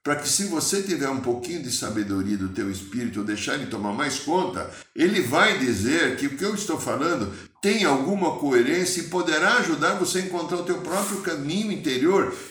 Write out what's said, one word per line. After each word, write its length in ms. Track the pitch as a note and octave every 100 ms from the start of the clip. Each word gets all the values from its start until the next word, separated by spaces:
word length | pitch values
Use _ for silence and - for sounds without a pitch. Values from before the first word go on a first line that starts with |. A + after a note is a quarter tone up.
pra 140 | C#3+ C#3
que 100 | B2
se 180 | D3
você 380 | G3 D#3+ D3 G3+
tiver 280 | G3 D3+ C#3
um 100 | C3
pouquinho 420 | A#2+ A#2 - E3+
de 80 | A#2+
sabedoria 680 | - G#2 G#2+ G2+ G2 G2 G2+
do 120 | F#2+
teu 220 | F#2 G2
espírito, 500 | F#2 - A#2+ A#2 G#2
ou 40 |
deixar 300 | G#2 G#2 C#3+
ele 120 | D3 A2
tomar 260 | A2 G2+
mais 260 | A2 D3 -
conta, 500 | - F3+ - F2+ - - - -
ele 240 | F3 G3
vai 380 | A#2+ D#3 G#3+ -
dizer 580 | B2+ G2+ A#2 E3 C#3 B2
que 100 | C#3
o 120 | C#3
que 60 |
eu 100 | G3
estou 260 | G#3 - D#3
falando 500 | C3 A#2 E3 D3 F#2+ - - _
tem 240 | G3+ A3
alguma 540 | E3+ C3+ D#3 G3 E3 -
coerência 640 | C#3+ B2 B2+ F3 F3 F3
e 60 | D3+
poderá 500 | F3+ E3 D#3 F#3+ B3
ajudar 400 | E3 D3 E3+ G3
você 220 | F3 F3+
a 20 |
encontrar 340 | F#3 F3 D#3+ F3
o 80 |
teu 160 | E3+ E3
próprio 400 | D3+ F#3+ G3+ F#3+
caminho 500 | F3 D3+ C#3+ F#3+ A3
interior 640 | F3 C#3 C3 D#3+ F#3+ - - -